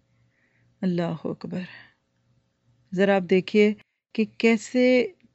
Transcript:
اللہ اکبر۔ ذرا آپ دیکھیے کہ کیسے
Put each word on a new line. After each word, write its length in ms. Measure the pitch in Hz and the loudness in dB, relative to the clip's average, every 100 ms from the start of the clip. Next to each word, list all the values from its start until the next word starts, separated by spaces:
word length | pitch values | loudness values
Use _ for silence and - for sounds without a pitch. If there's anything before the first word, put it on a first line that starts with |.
| _ _ _ _ _ _ _ _ | _ _ _ _ _ _ _ _
اللہ 420 | 190 175 170 165 | -4 -2 -4 -6
اکبر۔ 380 | - 160 - 175 180 - - _ _ _ _ _ _ _ _ _ _ | -8 -10 -10 -10 -12 -16 -20 _ _ _ _ _ _ _ _ _ _
ذرا 220 | 180 196 196 | -2 2 2
آپ 60 | 175 | 2
دیکھیے 420 | 190 180 214 208 208 _ _ _ | 0 2 2 2 0 _ _ _
کہ 100 | - 214 _ | -6 -6 _
کیسے 440 | 233 226 - 254 247 254 240 - _ | 0 0 -2 0 2 2 0 -6 _